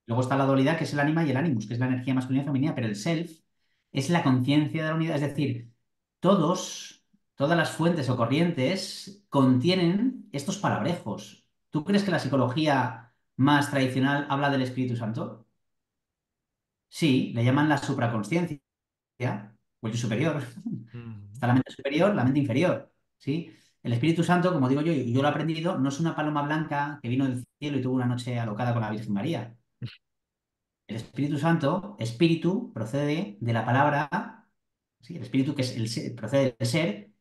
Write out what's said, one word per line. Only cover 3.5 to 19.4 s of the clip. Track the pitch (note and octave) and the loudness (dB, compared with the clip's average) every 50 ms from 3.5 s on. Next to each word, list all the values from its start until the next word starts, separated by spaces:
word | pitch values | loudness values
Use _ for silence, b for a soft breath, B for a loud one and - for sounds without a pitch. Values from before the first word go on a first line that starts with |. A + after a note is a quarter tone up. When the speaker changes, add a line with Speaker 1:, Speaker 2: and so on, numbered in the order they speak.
| _ _ _ _ _ _ _ _ | _ _ _ _ _ _ _ _
Speaker 1:
es | - C3+ C3+ - | -4 -2 0 2
la | F3 - C3 | 2 2 4
conciencia | C3+ B2+ A#2+ B2 C3+ C#3+ D3+ D3+ C3 D#3 D#3+ D#3 | 4 2 2 4 4 4 4 2 2 0 -2 -2
de | D#3 | -2
la | D#3+ | -2
unidad. | D#3+ D#3+ D#3+ D#3 | 0 0 0 -2
Es | C#3 | -2
decir, | D3 C3+ - D#3+ C#3+ B2 A#2 A#2 - - _ _ _ _ _ _ _ _ _ _ | -2 -2 -2 -2 -2 -2 -2 -6 -10 -16 _ _ _ _ _ _ _ _ _ _
todos, | - F3+ G3+ F3+ D3+ D#3 F#3+ - - - - - - - - _ _ _ _ _ _ _ _ | 4 4 6 6 6 4 2 0 -2 -8 -10 -12 -14 -16 -20 _ _ _ _ _ _ _ _
todas | - C#3 D#3 E3+ | -2 2 2 4
las | E3 D3 A#2+ | 4 2 0
fuentes | - - D#3+ E3+ E3+ D#3+ B2 A#2+ | 0 0 2 2 2 2 0 0
o | B2+ | 0
corrientes | - A#2 B2 C3+ D#3+ E3+ F3 - C3 B2+ D3+ F#3+ G3 - - - - - - - - _ _ | 0 0 2 2 2 2 2 2 2 0 0 0 -2 -4 -8 -12 -14 -14 -16 -18 -20 _ _
contienen | - C#3 C3 B2+ B2+ B2 B2 E3+ F#3 F#3 E3+ E3+ F#3 G#3 B3 C4 - - - - - | 2 4 6 6 6 4 4 4 4 4 4 4 4 2 2 0 -2 -4 -8 -10 -10
estos | C#3+ - - - | -8 -6 -6 -4
palabrejos. | - - - - - A2 D#3+ E3+ - - G#2+ G2+ - - - - - _ _ _ _ _ _ | -2 -2 0 0 0 0 -2 -2 -4 -4 -8 -8 -8 -10 -14 -20 -20 _ _ _ _ _ _
¿Tú | - D3+ D3+ | -6 -4 0
crees | - G3+ G3 G3+ | 2 2 2 2
que | G3 | 2
la | E3 C#3+ | 0 0
psicología | - C3 C#3 C3 A#2+ A#2 A#2+ D3+ D#3 D3+ C#3 C3 B2 A#2 - - - - _ _ _ _ _ | 0 0 2 2 2 2 0 0 2 2 2 2 0 -2 -4 -10 -16 -20 _ _ _ _ _
más | - B2+ C#3+ D3 C#3+ C#3+ - | 2 4 4 6 4 4 2
tradicional | D3 C#3 C3 B2 B2 C3 C3 C#3 C#3+ D3 C#3+ - | 0 0 0 0 2 2 2 2 2 0 -2 -2
habla | C#3 C#3 C#3+ C#3 | -2 0 0 0
del | C3+ C3 B2 | 0 0 -2
Espíritu | A#2+ - B2+ B2+ B2 A#2 | -2 -4 -4 -4 -2 -4
Santo? | A2+ A#2 G#2+ A2 C#3+ G3 A#3 - - - _ _ _ _ _ _ _ _ _ _ _ _ _ _ _ _ _ _ _ _ _ _ _ _ _ _ _ _ _ | -4 -4 -6 -6 -6 -8 -8 -10 -16 -20 _ _ _ _ _ _ _ _ _ _ _ _ _ _ _ _ _ _ _ _ _ _ _ _ _ _ _ _ _
Sí, | - - E3+ D3+ B2+ C3 - - - | -4 0 2 4 4 4 2 0 -2
le | A#2 A#2 | 0 2
llaman | B2 C3 D3 D3 D#3 | 4 4 4 4 2
la | D3 | 2
supraconsciencia, | C3+ - - C3 B2 A#2+ A#2 A#2+ G#2+ G2+ - D#3+ F3 F3 E3 D3+ - _ _ _ _ _ _ _ _ _ _ _ - B2 A#2+ - - | 0 0 -2 -2 -2 -2 -2 -2 -2 -4 -2 -2 -2 -2 -2 -6 -10 _ _ _ _ _ _ _ _ _ _ _ -6 -4 -4 -4 -6